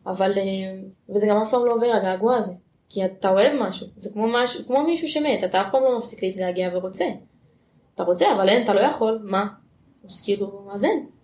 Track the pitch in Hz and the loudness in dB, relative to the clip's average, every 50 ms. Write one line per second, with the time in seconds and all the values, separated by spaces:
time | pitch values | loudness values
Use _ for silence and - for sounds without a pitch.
0 | _ 196 185 180 190 196 202 196 196 196 190 190 190 190 190 190 190 196 - _ | _ -8 -2 0 0 0 2 0 -2 -2 -4 -6 -6 -8 -10 -12 -16 -18 -20 _
1 | _ - 196 202 208 208 208 214 220 220 262 247 240 240 233 233 233 240 233 202 | _ -4 0 0 2 4 2 2 2 2 2 2 2 2 2 2 2 2 2 2
2 | 190 185 185 185 208 233 254 233 202 185 180 - _ _ _ _ _ _ - 202 | 0 0 -2 0 2 2 2 2 0 -4 -8 -12 _ _ _ _ _ _ -6 -4
3 | 190 190 190 - - 190 185 196 220 277 294 269 214 185 - - - - - - | -4 -4 -4 -2 0 2 4 6 6 4 4 2 -2 -4 -4 -10 -12 -14 -16 -14
4 | - 202 - 208 220 226 240 240 254 247 - - - - 247 277 302 330 339 320 | -14 -10 -4 -2 -2 0 2 2 0 0 -2 -6 -4 0 0 2 2 2 0 -2
5 | 330 294 - 302 302 294 226 - - 185 - 185 202 - - 262 262 262 247 226 | -2 -2 -2 0 0 0 0 0 -2 0 0 0 0 2 2 2 4 4 2 0
6 | 233 - - - 202 190 190 185 185 180 180 185 180 180 180 180 185 185 190 - | -4 -8 -6 -4 -4 -4 -4 -2 -4 -4 -2 -2 -2 -2 -2 -4 -6 -6 -4 -4
7 | 175 - - - - _ _ _ _ _ _ _ _ _ _ _ _ _ _ - | -4 -4 -4 -8 -16 _ _ _ _ _ _ _ _ _ _ _ _ _ _ -4
8 | 180 175 180 180 - 403 269 196 190 190 214 247 226 214 196 190 226 285 - - | 0 0 2 4 4 4 4 4 4 4 4 4 2 2 2 4 2 2 2 0
9 | 220 220 226 220 214 196 190 190 208 202 - - _ _ _ _ _ _ _ _ | 0 -2 -2 -2 -4 -2 -2 -2 -2 -4 -8 -14 _ _ _ _ _ _ _ _
10 | - - - - - - 202 196 196 196 - - 196 196 202 202 - 349 440 294 | -18 -14 -14 -10 -4 -4 -2 -2 -2 -8 -8 -14 -16 -12 -4 0 0 0 0 0
11 | - - _ _ | -4 -10 _ _